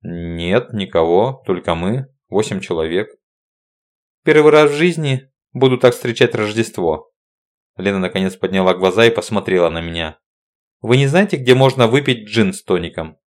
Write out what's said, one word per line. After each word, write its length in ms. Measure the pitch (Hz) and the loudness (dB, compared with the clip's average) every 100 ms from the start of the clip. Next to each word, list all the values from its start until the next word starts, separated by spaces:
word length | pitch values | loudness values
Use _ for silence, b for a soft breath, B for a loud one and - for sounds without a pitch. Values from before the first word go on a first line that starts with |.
«Нет, 720 | 87 87 85 85 87 101 - | -12 -10 -10 -8 -2 -2 -2
никого, 680 | 107 95 85 82 90 120 135 | -8 -4 0 2 2 0 -4
только 300 | - 90 - | -6 -6 -2
мы, 320 | 85 90 127 135 _ _ | -4 -2 -4 -8 _ _
восемь 300 | 95 107 98 | -4 -4 -8
человек». 500 | - 82 80 87 - _ _ _ _ _ _ _ _ _ _ _ | -6 -6 -4 -6 -6 _ _ _ _ _ _ _ _ _ _ _
«Первый 280 | - 151 151 | 2 4 6
раз 200 | 151 147 | 6 4
в 40 | |
жизни 560 | 143 175 160 147 131 - _ _ | 2 0 0 -2 -4 -6 _ _
буду 260 | 131 131 123 | 0 0 4
так 160 | 123 | 2
встречать 420 | 120 123 117 123 | 2 -6 0 0
Рождество». 760 | - 104 107 110 - 85 78 - _ _ _ _ _ _ - | 0 -4 -2 -4 -4 -4 -4 -10 _ _ _ _ _ _ -6
Лена 220 | 95 98 | -4 -2
наконец 360 | 92 95 95 | -4 -2 -4
подняла 380 | - 95 95 92 | -4 -4 0 0
глаза 320 | 92 92 95 | 2 0 4
и 60 | 117 | 2
посмотрела 580 | 117 - 104 92 92 85 | 2 -4 -6 -2 0 0
на 120 | 82 | -2
меня. 380 | 85 82 80 - _ _ _ _ _ _ | -8 -8 -10 -12 _ _ _ _ _ _
«Вы 160 | 110 127 | 0 0
не 100 | 139 | 2
знаете, 300 | 170 208 147 | 0 0 -2
где 180 | 127 | 2
можно 320 | 127 131 127 113 | 4 4 2 2
выпить 400 | 135 139 120 - | 2 0 -4 -4
джин 260 | 113 98 | 0 0
с 100 | 92 | -2
тоником?» 540 | - 90 82 87 80 _ | -4 -4 -4 -10 -12 _